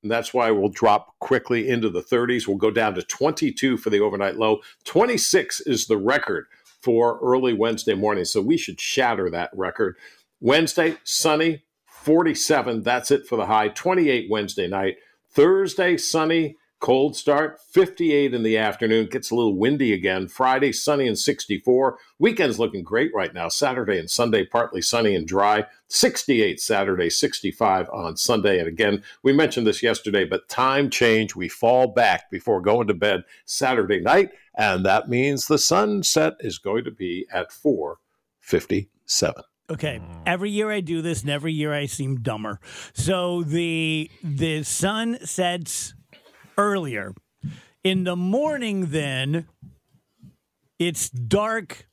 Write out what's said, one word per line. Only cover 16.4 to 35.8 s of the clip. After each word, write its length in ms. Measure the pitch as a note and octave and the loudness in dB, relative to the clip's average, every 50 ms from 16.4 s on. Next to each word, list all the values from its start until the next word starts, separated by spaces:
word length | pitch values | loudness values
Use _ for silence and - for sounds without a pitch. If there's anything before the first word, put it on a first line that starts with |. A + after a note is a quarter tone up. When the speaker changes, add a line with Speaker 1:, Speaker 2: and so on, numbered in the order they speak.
| D#3+ D3 - _ _ _ _ _ | 0 -2 -6 _ _ _ _ _
Speaker 1:
cold 360 | - - B2+ C3 C#3 D3 - | 0 2 2 4 2 0 -2
start, 440 | - - D3 C#3+ D3 D#3 D3+ - - | -2 0 2 2 2 2 0 -4 -12
fifty-eight 720 | _ _ - F3+ F#3+ F#3 F#3 - F3 D#3+ D3 C#3+ C#3+ C3+ | _ _ 2 2 2 2 0 -2 0 2 4 4 2 2
in 120 | B2 A#2 A2 | 0 0 0
the 120 | A2 A2 | 2 2
afternoon. 500 | A2 A2 G#2 G2+ - A#2+ A2 A2 A2+ A2 | 2 2 0 -2 -2 0 2 2 2 2
Gets 260 | - - B2+ - - | 0 -4 -8 -4 -2
a 20 | A#2+ | 0
little 220 | A#2+ A#2 G#2+ G2 | 2 2 2 2
windy 360 | F2+ G#2+ B2+ D3 C#3+ C3+ A#2 | 2 2 0 2 2 2 0
again. 360 | G#2 F#2 F2+ G2 F#2 F#2+ F#2+ F2+ | 0 0 0 -2 -2 -2 -4 -8
Friday, 440 | - - C3 C3 C3 C3+ C#3+ C3+ | -2 0 2 2 2 2 2 0
sunny 360 | A2 - - D3+ D3 C#3+ C3+ A#2+ | 0 -2 -2 0 0 2 0 0
and 100 | G#2+ - | -2 0
sixty-four. 800 | - - - - - - G#2 F2+ _ B2+ B2 B2+ C3+ C3 - - - _ _ _ | -2 -2 -2 -2 -4 -6 -6 -2 _ 2 2 4 2 0 -2 -6 -20 _ _ _
Weekend's 400 | D3 A#3 A3+ A#3 E3+ C3 G#2+ G#2 | 2 2 2 2 0 0 2 0
looking 240 | A#2 A2+ A2 F#2+ F2 | -2 -2 -2 -8 -8
great 260 | - G#2 A#2 D3 E3+ | -2 -2 -2 -2 0
right 220 | A2+ G#2 F#2 D#2+ - | -2 -4 -4 -4 -4
now. 140 | F2+ E2+ E2 | -6 -6 -4
Saturday 500 | - - D3+ C3+ B2+ B2+ A#2 A2 G2 F2+ | -2 -2 -2 -2 -2 -2 -2 -2 -2 -2
and 100 | D#2+ F2 | -2 -4
Sunday, 380 | - - A#2+ A#2 A2 G#2 F2+ | -2 0 0 2 2 0 0
partly 340 | - - A#2 A#2 - - F#2+ | 0 0 -2 -2 0 -4 -4
sunny 360 | - - - A#2 A2+ G#2 G2 | -4 -2 0 2 2 2 2
and 100 | F2 D#2 | 0 -2
dry. 400 | D#2 F#2 G2 G2+ G#2 G#2+ - G#2 - _ _ _ _ | 0 2 2 4 4 4 2 0 -4 _ _ _ _
Sixty-eight 720 | - - - B3+ - - - - C3+ A2+ G#2+ F#2+ D#2+ - | 0 2 2 2 2 -2 0 2 2 4 4 2 0 -4
Saturday, 480 | - - A2 G2 G2 G2+ F#2+ F2+ F2 E2 | -4 -2 0 0 0 0 0 0 0 0
sixty-five 800 | - - - - - - - F#2+ - - A2+ G2+ F#2+ F#2 F2 - | 0 0 -2 -2 -4 -4 -6 -6 -2 0 2 2 2 0 -2 -4
on 260 | - G2+ F2 E2 D#2+ | -8 -8 -8 -8 -6
Sunday. 420 | - - - A#2+ A2 F#2+ G#2 F#2+ F2+ | -4 0 0 0 2 2 2 2 2
And 100 | E2 E2 | 0 -2
again, 340 | D#2+ F2 A2 G#2 G2+ G2+ - - - _ | 0 0 2 2 2 -2 -6 -14 -20 _
we 100 | - C3+ | 0 2
mentioned 340 | C3+ D3 D#3 - - B2+ A#2 | 4 4 2 2 0 0 0
this 160 | G#2+ G2+ - | 0 0 2
yesterday, 420 | - A#2 A2 - - G#2+ G2+ G2+ F#2 | 0 0 0 0 -4 -2 0 0 0
but 240 | D#2 F#2+ F2+ _ - | 0 -2 -6 _ -6
time 420 | - - B2+ C3 C3+ C#3+ C#3+ C3 | -2 0 0 2 2 2 0 0
change, 440 | - - B2 A#2 A2 A2 A2 G2 - | 2 2 4 4 4 4 2 -2 -4
we 140 | F2+ F2+ D#2+ | -8 -8 -8
fall 380 | - - - A2+ B2 B2+ B2+ | -6 0 2 4 4 4 4
back 440 | A#2+ G#2 A#2+ A#2 G2+ F2+ F2 - _ | 2 2 2 2 2 2 0 -4 _
before 300 | - F2 - A#2+ G#2+ F#2 | -12 -8 -2 -2 -2 0
going 260 | F2 G2+ G#2 A#2+ A#2 G#2 | 2 2 2 2 2 0
to 60 | G2+ | 0
bed 300 | E2 G2+ G#2 F#2+ F#2 F#2 _ - _ _ | 0 2 0 0 0 -4 _ -20 _ _
Saturday 520 | - - - C#3+ C3 B2+ A#2 G2 F#2 G#2 F2+ | -10 -6 -2 -2 0 2 0 2 0 0 0
night. 300 | E2+ A#2 D3+ G3 G3 F#3 - _ _ _ _ | 2 4 4 4 4 2 -4 _ _ _ _
And 300 | - A2 G#2 F#2 F#2 F#2+ | -2 0 0 2 2 2
that 240 | F#2+ F#2+ A2 - - | 2 2 2 0 0
means 380 | A#2+ B2 C3 C#3+ C#3+ B2+ - | -2 0 0 0 -2 -2 0
the 100 | - D3+ | 0 2
sunset 800 | D#3+ - - D#3+ F#3+ | 2 2 2 2 2